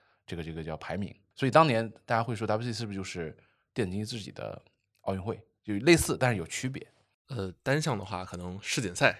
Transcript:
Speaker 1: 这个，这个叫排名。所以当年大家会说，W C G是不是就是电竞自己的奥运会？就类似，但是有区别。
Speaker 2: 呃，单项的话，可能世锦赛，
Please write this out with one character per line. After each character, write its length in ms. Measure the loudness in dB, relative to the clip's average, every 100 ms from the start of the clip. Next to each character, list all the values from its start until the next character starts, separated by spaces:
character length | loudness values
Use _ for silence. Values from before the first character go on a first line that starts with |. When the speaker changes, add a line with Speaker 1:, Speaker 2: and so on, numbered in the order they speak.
| _ _ -12
Speaker 1:
这 100 | -8
个， 60 |
这 100 | -8
个 120 | -8
叫 120 | -8 -8
排 200 | -6 -6
名。 180 | -6 -10 _ -4
所 120 | 6
以 40 |
当 160 | 8 8
年 200 | 6 0 -6
大 140 | 0 0
家 60 |
会 120 | 2 -2
说 120 | 0
，W 160 | 0
C 80 | 0
G 20 |
是 100 | -4
不 80 | -4
是 60 | -6
就 60 |
是 340 | -6 -6 -8 -10 _ _ _ -4
电 160 | -2
竞 120 | -2
自 140 | -6 -8
己 140 | -10
的 280 | -10 -10 -10 _ _ _ _
奥 120 | -4
运 80 | -4
会？ 180 | -4 -8 -12 _
就 120 | -6 2
类 200 | 6 6
似， 220 | 6 2
但 140 | 2
是 60 | 0
有 100 | -4
区 200 | -6 -6
别。 160 | -8 -14 _ _ _ -10
Speaker 2:
呃， 240 | -8 -8 -6
单 180 | -2 0
项 160 | 0 -4
的 80 | -4
话， 180 | -8
可 140 | -8 -8
能 180 | -8 -8
世 180 | -4 -2
锦 140 | -2
赛， 240 | 4 4 4